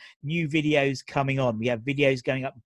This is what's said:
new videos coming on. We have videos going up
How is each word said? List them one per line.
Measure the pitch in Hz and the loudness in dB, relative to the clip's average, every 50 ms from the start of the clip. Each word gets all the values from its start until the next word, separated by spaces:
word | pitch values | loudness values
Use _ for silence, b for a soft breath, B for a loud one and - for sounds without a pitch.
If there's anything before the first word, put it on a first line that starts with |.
| B B B B | B B B B
new | - 139 160 170 165 147 | -8 -4 -2 -2 -2 0
videos | 143 160 147 151 151 147 139 139 139 131 - | 0 0 2 2 2 2 2 2 0 -4 -6
coming | - - 147 139 135 135 135 | -6 -2 -2 0 0 0 0
on. | 131 123 113 107 | 0 0 0 0
We | 113 123 | 0 -2
have | 120 113 | -2 -2
videos | 110 135 143 139 143 135 135 127 120 | -2 -4 0 2 4 4 2 2 0
going | - 131 135 127 | -2 -4 -2 -4
up | 135 - 123 - | -6 -10 -8 -2